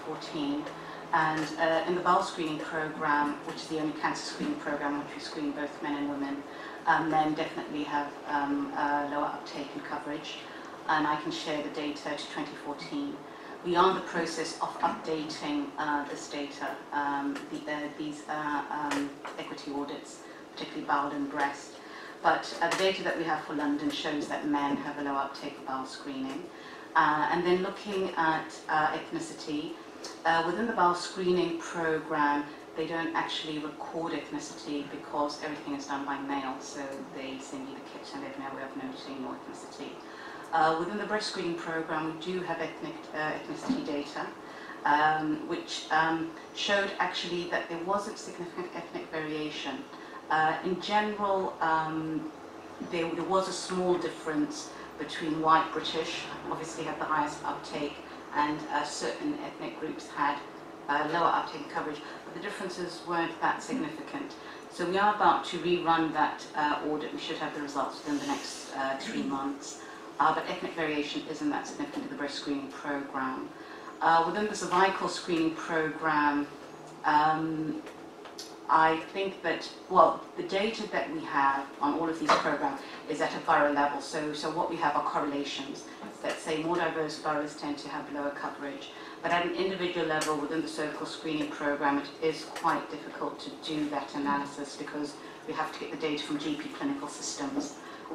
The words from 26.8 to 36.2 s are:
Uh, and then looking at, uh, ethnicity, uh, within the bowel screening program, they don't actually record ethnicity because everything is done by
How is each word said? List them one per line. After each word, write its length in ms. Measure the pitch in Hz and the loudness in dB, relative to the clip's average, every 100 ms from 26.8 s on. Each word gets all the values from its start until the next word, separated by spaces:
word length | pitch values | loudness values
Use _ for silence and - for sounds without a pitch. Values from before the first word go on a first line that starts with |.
| - | 0
Uh, 340 | 160 - 202 196 | 6 6 6 4
and 120 | 175 | 4
then 180 | 175 185 | 6 6
looking 480 | 196 - 214 190 190 170 | 4 -4 -2 0 0 2
at, 440 | 160 156 - - - | 4 4 0 -8 2
uh, 280 | 156 160 160 | 4 4 2
ethnicity, 760 | - 165 - - - 151 170 - - - - - | -2 -4 -4 -8 -2 -2 -2 -6 -12 -12 -12 0
uh, 200 | 160 165 170 | 4 4 4
within 200 | 190 233 | 2 2
the 60 | |
bowel 220 | 190 175 | 6 6
screening 640 | 175 - 190 180 180 165 - | 6 0 2 4 6 4 0
program, 840 | - 175 160 156 156 156 143 147 147 - - - | -4 0 2 2 2 4 4 4 0 -8 -8 -4
they 100 | 156 | -2
don't 280 | 165 160 | 0 0
actually 440 | 160 - - 156 151 | 0 0 -2 -4 -4
record 540 | 147 - - 165 160 | -4 -6 -6 -4 -2
ethnicity 760 | 147 - 147 - - - 143 139 | -4 -4 -6 -8 -8 -4 -4 -4
because 500 | 147 - 147 147 - | -8 -4 0 0 0
everything 300 | 156 147 - | -6 -6 -6
is 120 | 139 - | -6 -4
done 180 | 139 | -4
by 140 | 143 139 | -4 -4